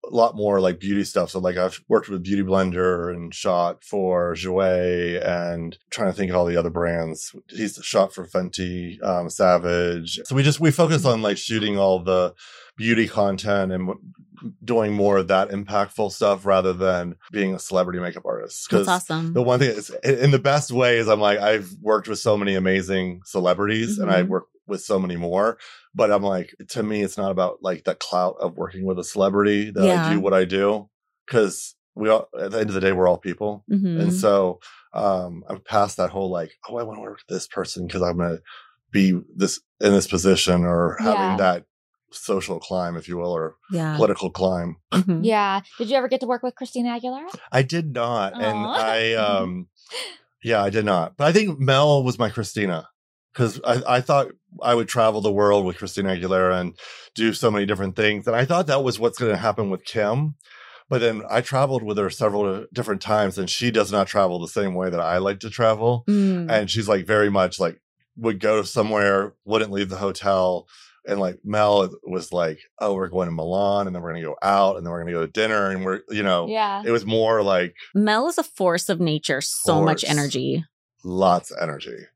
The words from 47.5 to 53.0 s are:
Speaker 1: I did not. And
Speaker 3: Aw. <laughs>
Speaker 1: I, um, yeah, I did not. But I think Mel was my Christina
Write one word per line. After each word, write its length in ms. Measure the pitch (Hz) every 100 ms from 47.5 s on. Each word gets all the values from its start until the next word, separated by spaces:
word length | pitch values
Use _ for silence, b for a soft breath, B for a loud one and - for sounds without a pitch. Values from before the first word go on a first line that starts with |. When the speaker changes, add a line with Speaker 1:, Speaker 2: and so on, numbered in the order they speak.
Speaker 1:
I 100 | 127
did 320 | 135 170 160
not. 400 | 120 117 117 98
And 100 | 120
Speaker 3:
Aw. 300 | 107 107 107
<laughs> 40 | -
Speaker 1:
I, 360 | 110 113 113
um, 540 | 113 104 101 92 90 87 _ B B B B B _
yeah, 180 | 117 110
I 60 | 101
did 160 | 107 104
not. 320 | 92 82 -
But 80 | 143
I 60 |
think 260 | 180 208 147
Mel 440 | 135 135 147 143
was 140 | 127 120
my 100 | 110
Christina 580 | 110 101 - 101 82 - _